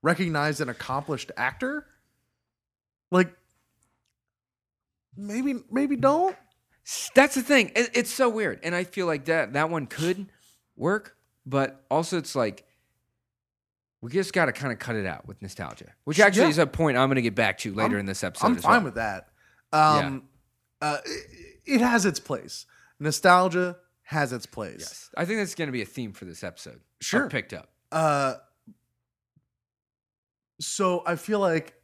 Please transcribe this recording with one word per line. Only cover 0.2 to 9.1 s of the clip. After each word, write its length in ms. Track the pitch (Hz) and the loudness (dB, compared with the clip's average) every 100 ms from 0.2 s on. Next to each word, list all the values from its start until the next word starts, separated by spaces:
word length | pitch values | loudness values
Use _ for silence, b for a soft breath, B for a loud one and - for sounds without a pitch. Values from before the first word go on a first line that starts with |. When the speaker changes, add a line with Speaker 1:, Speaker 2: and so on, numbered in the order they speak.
| 180 156 151 147 | 0 0 -2 -2
Speaker 1:
and 100 | 139 | -6
accomplished 640 | 117 - 135 143 135 - - | -8 -6 -6 -6 -8 -8 -4
actor, 500 | 123 - 254 294 - _ _ _ _ _ _ _ _ _ _ _ _ | -6 -4 -8 -8 -12 _ _ _ _ _ _ _ _ _ _ _ _
like, 240 | 180 180 - _ _ _ _ _ _ _ _ _ _ _ _ _ _ _ _ _ 127 | 2 2 0 _ _ _ _ _ _ _ _ _ _ _ _ _ _ _ _ _ -14
maybe, 380 | 202 214 269 254 - | -8 -4 -4 -4 -4
maybe 240 | 233 277 269 | -2 0 2
don't. 400 | 269 302 381 - _ _ _ _ - | 4 4 2 -2 _ _ _ _ -12
Speaker 2:
S-, 240 | - - | -10 2
that's 200 | 247 277 | 6 6
the 80 | 277 | 2
thing. 300 | 247 285 202 | 4 4 4
It, 160 | - 240 | 0 2
it's 160 | 240 240 | 0 -2
so 160 | - 254 | 2 2
weird. 320 | 220 190 104 | 2 -2 -2
And 120 | 170 175 | -4 -4
I 80 | |
feel 220 | 185 - | -4 -2
like 180 | 175 | -2